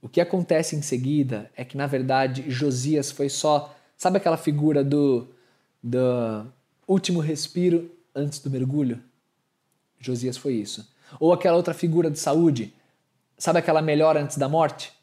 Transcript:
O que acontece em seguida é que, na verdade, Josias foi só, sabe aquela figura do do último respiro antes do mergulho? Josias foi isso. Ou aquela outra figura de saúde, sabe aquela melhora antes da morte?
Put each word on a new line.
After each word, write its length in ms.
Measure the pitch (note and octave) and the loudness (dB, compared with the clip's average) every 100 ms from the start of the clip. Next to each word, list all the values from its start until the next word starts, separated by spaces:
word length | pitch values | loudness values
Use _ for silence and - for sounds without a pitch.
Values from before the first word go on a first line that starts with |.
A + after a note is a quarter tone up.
O 80 | A#2+ | -2
que 140 | - | 0
acontece 520 | F3 F#3+ F3 D#3+ D#3+ | 0 0 0 0 0
em 60 | D#3 | -4
seguida 680 | D3 B2 C3 D3+ C3 A2+ A2 | -4 -4 0 0 0 -4 -10
é 120 | - B2+ | -16 -12
que, 100 | C#3 | -6
na 100 | C#3+ | -4
verdade, 640 | C3+ C3 C3 C3+ B2+ C3+ | -2 0 0 0 -2 -6
Josias 600 | B2 D3 B2+ C3+ D3+ C#3 | -2 -2 0 0 0 -2
foi 180 | - C#3+ | -4 -4
só, 480 | - D#3 D3 C#3+ - _ | 0 2 0 0 -18 _
sabe 220 | _ F3+ F#3+ | _ 0 2
aquela 220 | F3 D#3+ | 2 0
figura 440 | - D3 D3+ D3 | 0 0 2 2
do 460 | C#3 D3 C#3+ B2 B2+ _ _ _ _ _ | 2 2 2 2 -2 _ _ _ _ _
do 640 | A#2+ B2 B2+ B2 A#2 G#2+ A2+ _ _ _ - | -4 0 0 0 -2 -6 -10 _ _ _ 0
último 340 | F#3+ F#3+ F3 | 0 2 -2
respiro 720 | D3+ D3 - F3 F3+ E3+ E3+ - _ | -2 -4 -6 0 2 2 -2 -18 _
antes 240 | C#3 D3 D3 | -6 -6 -6
do 120 | C#3+ | -6
mergulho? 520 | C3 C3 D3 C3+ A2+ - _ _ _ _ _ _ _ _ _ | -4 -2 0 -2 -4 -10 _ _ _ _ _ _ _ _ _
Josias 380 | B2 B2 B2+ B2+ | -8 -4 -4 -6
foi 180 | - | -4
isso. 340 | A#2 G#2 - G#2+ _ _ C#3+ | -4 -6 -12 -16 _ _ 0
Ou 140 | D#3+ | 2
aquela 240 | F3 F3+ E3+ | 4 4 2
outra 180 | F3 | 2
figura 360 | D#3+ E3+ E3 E3 | -2 0 2 0
de 80 | D3 | -2
saúde, 560 | - D3+ E3+ B2+ G#2 _ _ _ _ _ _ _ | 0 4 4 2 -4 _ _ _ _ _ _ _
sabe 220 | - E3+ | 0 0
aquela 240 | E3 D#3 | 2 2
melhora 400 | D#3 D3+ D#3 D#3 | 2 4 4 4
antes 140 | C#3+ C#3 | 0 -4
da 120 | C3+ | 0
morte? 440 | D#3+ D#3 - - _ | 2 0 -2 -16 _